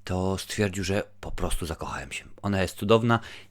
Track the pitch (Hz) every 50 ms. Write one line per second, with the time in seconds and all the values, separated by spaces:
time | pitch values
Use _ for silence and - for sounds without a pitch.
0 | - - 95 92 92 95 95 95 - - - - 104 101 90 98 92 85 98 101
1 | - - - - - 78 71 - 90 87 - - 87 78 78 - 78 - - -
2 | 71 71 - - - - - - - 101 101 95 92 87 - - 107 101 113 117
3 | 113 117 117 113 - - - - - -